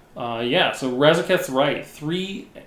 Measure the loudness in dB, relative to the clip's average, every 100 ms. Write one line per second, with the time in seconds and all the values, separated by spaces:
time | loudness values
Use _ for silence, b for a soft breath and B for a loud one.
0 | B -10 -6 -2 0 2 2 0 -2 4
1 | 4 4 2 0 0 0 0 0 -8 -10
2 | -6 -4 -4 -8 -14 -20